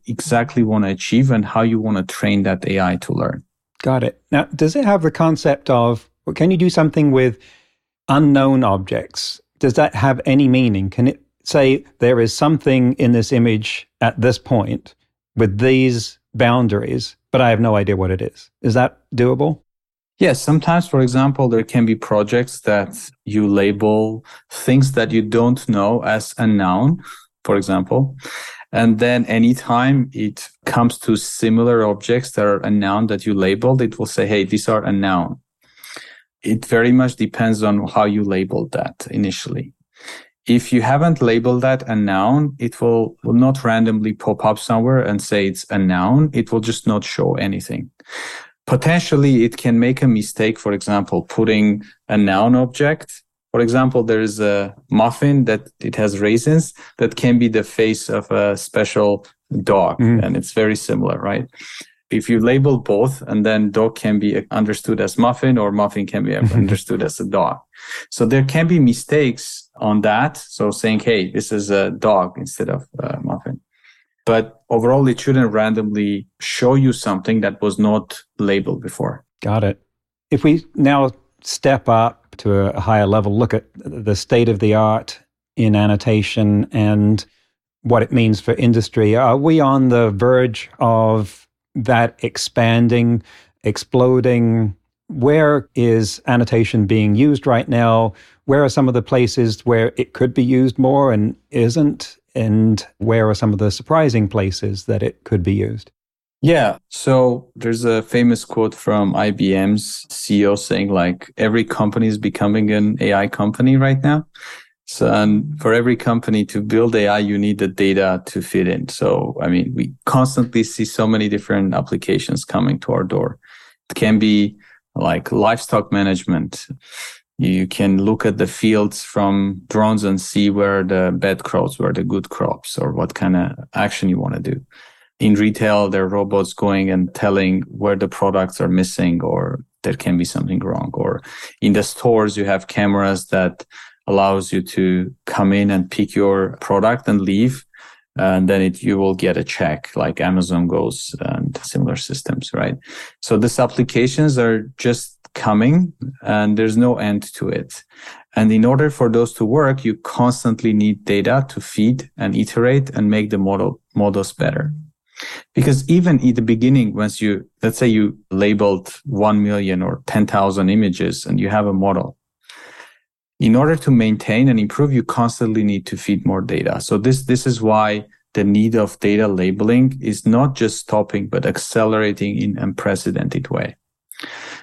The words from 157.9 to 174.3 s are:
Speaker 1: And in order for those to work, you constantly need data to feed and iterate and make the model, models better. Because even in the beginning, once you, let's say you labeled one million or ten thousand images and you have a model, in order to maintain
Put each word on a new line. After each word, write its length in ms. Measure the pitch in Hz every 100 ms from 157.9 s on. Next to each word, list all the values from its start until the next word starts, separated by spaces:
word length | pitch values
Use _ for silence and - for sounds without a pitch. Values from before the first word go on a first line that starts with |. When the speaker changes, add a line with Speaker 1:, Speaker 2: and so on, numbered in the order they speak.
| - - - _ -
Speaker 1:
And 160 | 110
in 120 | 110
order 260 | 117 135 151
for 200 | 143 120
those 240 | 113 117
to 120 | - 110
work, 380 | 139 139 135
you 120 | 123 107
constantly 760 | - - 123 127 117 113 117
need 320 | 107 107 98
data 420 | - 101 98 131 135
to 100 | -
feed 500 | - - 107 127 - -
and 200 | 101 95
iterate 540 | 107 - 120 139 135
and 180 | - 104
make 220 | 107 104
the 60 | 104
model, 440 | 98 98 98 - _ -
models 380 | 101 98 95
better. 380 | - - - 151 - - _ _ - - - -
Because 340 | - 135 135 135
even 300 | 175 175 139
in 160 | 127 117
the 60 |
beginning, 520 | 113 113 123 135 110
once 280 | 101 107 -
you, 280 | 107 98 - _
let's 140 | 110 -
say 100 | 123
you 300 | 107 104 - _
labeled 640 | 95 104 104 104 95 - - -
one 360 | 98 104 107
million 400 | 104 104 98 92
or 220 | 92 - -
ten 200 | 110 104
thousand 440 | 104 98 95 95
images 560 | 104 104 90 87 85 -
and 140 | 98
you 100 | 98
have 160 | 107 104
a 80 |
model, 440 | 98 98 95 - - _ _ _ - - - - _ _ _ _ _
in 160 | 113 117
order 200 | 147 160
to 160 | -
maintain 560 | 123 110 107 -